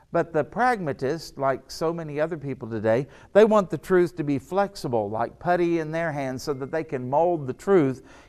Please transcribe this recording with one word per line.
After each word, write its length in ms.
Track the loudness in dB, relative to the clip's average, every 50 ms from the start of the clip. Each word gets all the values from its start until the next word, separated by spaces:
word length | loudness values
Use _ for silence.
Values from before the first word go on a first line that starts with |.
| _ _
But 240 | -2 -2 0 0 0
the 100 | -2 -2
pragmatist, 920 | -2 0 0 2 2 0 0 -2 -4 -4 -2 -2 -4 -4 -4 -8 -12 -6 -2
like 320 | -2 0 -2 -2 -6 -12
so 220 | -8 -4 -2 -2
many 280 | -2 -4 -6 -6 -4 -2
other 160 | -2 -2 -4
people 320 | -6 -8 -8 -8 -8 -8 -8
today, 380 | -6 -2 2 2 2 2 0 -4 -10 -20 -6 2
they 140 | 6 6 6
want 240 | 6 6 4 2 0
the 80 | -4 -6
truth 360 | -2 2 4 4 4 2 0
to 80 | -4 -2
be 140 | -2 -2 -2
flexible, 720 | -4 -2 -2 0 0 -2 -4 -8 -6 -2 0 0 0 -2
like 300 | -2 -4 -4 -6 -6 -6
putty 400 | -2 0 2 2 2 2 0 0
in 120 | -2 -4
their 220 | -4 -4 -4 -4
hands, 300 | -4 -4 -6 -6 -6 -6
so 100 | -6 -6 -6
that 160 | -6 -6 -6
they 140 | -6 -6 -6
can 240 | -4 -6 -6 -4 0
mold 380 | 0 2 2 2 0 -2 -4
the 80 | -6 -8
truth 480 | -4 0 4 4 6 6 4 0 -4 -10 -20 -20 -20 -16